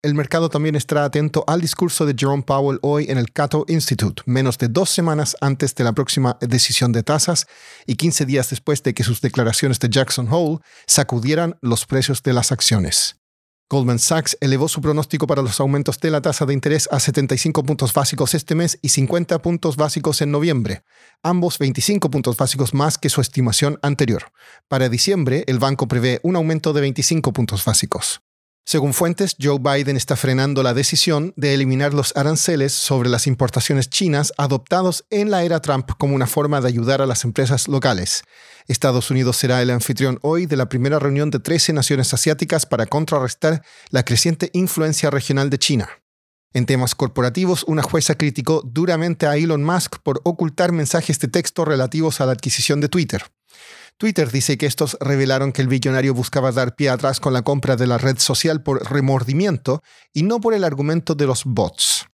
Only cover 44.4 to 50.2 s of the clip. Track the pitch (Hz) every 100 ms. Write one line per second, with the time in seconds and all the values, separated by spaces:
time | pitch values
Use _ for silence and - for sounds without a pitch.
44.4 | 175 180 185 - 156 151 151 139 - 139
45.4 | 139 135 - 139 92 - _ _ _ _
46.4 | _ 127 117 131 123 - 131 - 123 120
47.4 | 185 180 - 156 - 165 139 156 151 139
48.4 | 117 156 127 120 180 165 170 165 156 147
49.4 | 165 151 147 180 - - - 135